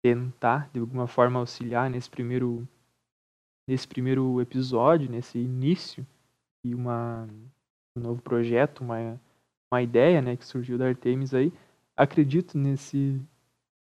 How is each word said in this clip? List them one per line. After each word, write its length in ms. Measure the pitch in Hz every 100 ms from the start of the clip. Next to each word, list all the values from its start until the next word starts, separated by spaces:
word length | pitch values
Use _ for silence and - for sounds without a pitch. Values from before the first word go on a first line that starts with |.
tentar, 640 | 123 120 123 - 120 135 143
de 60 | 123
alguma 280 | 117 127 120
forma, 340 | - 123 127
auxiliar 480 | 120 - 120 117 131
nesse 180 | 123 -
primeiro, 580 | - 120 127 123 117 123 _ _ _ _ _ _ _ _ _ -
nesse 220 | 131 -
primeiro 520 | 131 127 131 131 127
episódio, 720 | 120 131 127 117 131 165 127
nesse 280 | 120 - 120
início 680 | 127 127 139 185 - - 131 _ _ _ _ _
de 120 | 123
uma, 520 | 123 123 117 117 113 110 107 123 _ _ _ _ 120
um 40 |
novo 200 | 117 120
projeto, 600 | - 120 117 117 143 -
uma, 360 | 123 113 117 123 - _ _ _ _
uma 100 | 123
ideia, 380 | 120 120 151 170
né, 160 | 123 120
que 80 |
surgiu 320 | - 127 123 123
da 100 | 127
Artemis 460 | 127 123 131 131
aí. 200 | 131 151 - _ _ _ -
Acredito 600 | 143 - 139 160 180 147
nesse, 640 | 139 135 - 139 139 135 143 _ _ _ _ _